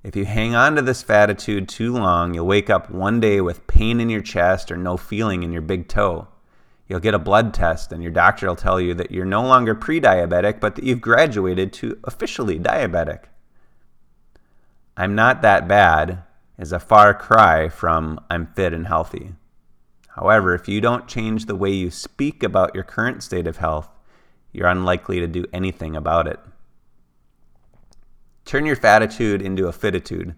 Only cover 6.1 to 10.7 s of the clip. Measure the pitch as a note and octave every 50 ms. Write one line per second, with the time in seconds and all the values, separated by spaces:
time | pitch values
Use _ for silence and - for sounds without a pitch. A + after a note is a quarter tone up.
6.1 | E2+ D#2+ - - - _ _ _ _ _ _ _ _ _ _ _ F#2+ F2+ E2+ A2
7.1 | G#2 F#2+ D2+ G2 G2 G#2+ A#2 G#2+ - - F2 E2 E2 E2 - - - E2+ E2+ E2+
8.1 | D#2+ F2 E2+ F#2 F#2 - - F#2 F2 - - F#2+ F#2 F#2 F2+ F2 F2 E2+ F2+ -
9.1 | - F#2 F#2 F#2+ G2 A2 B2 C3 C3 B2+ A#2+ A2 A2 A2 - - D#3 E3 C#3+ A#2
10.1 | F#2+ F2+ F2 E2+ F2 F2+ F#2 G#2 G#2+ - - G#2+